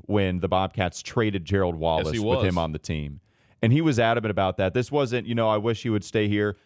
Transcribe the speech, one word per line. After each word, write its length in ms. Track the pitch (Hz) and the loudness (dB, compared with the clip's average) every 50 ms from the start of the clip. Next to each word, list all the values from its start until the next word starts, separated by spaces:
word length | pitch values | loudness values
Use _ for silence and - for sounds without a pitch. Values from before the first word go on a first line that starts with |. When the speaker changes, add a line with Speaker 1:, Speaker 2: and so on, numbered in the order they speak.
| - | -6
Speaker 1:
when 360 | - 104 104 98 92 92 87 | -2 0 0 2 2 0 0
the 80 | 87 87 | 0 0
Bobcats 520 | 95 92 95 92 - 101 92 87 - - | 0 0 0 -2 -2 -2 -4 -4 -4 -8
traded 440 | - - - 123 110 107 98 95 80 | -12 -6 -2 0 0 0 0 -4 -2
Gerald 300 | - 98 98 92 90 82 | 0 0 2 2 0 -2
Wallace 320 | 78 80 82 80 85 90 | 0 0 0 2 2 0
Speaker 2:
Yes, 80 | 78 73 | 0 -2
he 40 | 110 | -2
Speaker 1:
with 200 | 104 113 131 131 | 0 0 0 0
him 160 | 104 92 90 | 0 0 0
Speaker 2:
was. 80 | 87 82 | 0 0
Speaker 1:
on 100 | 78 78 | -2 -4
the 60 | 73 | -6
team. 420 | - - 80 76 73 73 71 - - _ _ _ _ _ _ _ | -6 -6 -6 -6 -6 -8 -10 -14 -20 _ _ _ _ _ _ _
And 100 | 117 113 | 2 2
he 100 | 127 156 | 4 4
was 160 | 165 156 123 | 4 2 4
adamant 320 | 117 113 113 117 120 107 107 | 4 4 4 2 2 0 -2
about 280 | 95 101 95 92 92 | 0 0 0 0 0
that. 160 | - 95 92 87 | 0 0 0 0
This 180 | 123 120 - | 0 -2 0
wasn't, 340 | 143 147 139 110 123 120 - | 0 0 0 0 -2 -4 -4
you 80 | 117 117 | -2 -2
know, 140 | 117 113 110 | 0 2 2
"I 80 | 107 | 2
wish 260 | 107 104 117 113 - - | 2 0 -2 -2 -2 -2
he 60 | 117 | -2
would 140 | 107 101 - | -2 -2 -2
stay 240 | - - 110 104 | -2 -2 0 0
here." 300 | 104 104 104 104 104 98 - _ | 2 2 0 0 0 -2 -6 _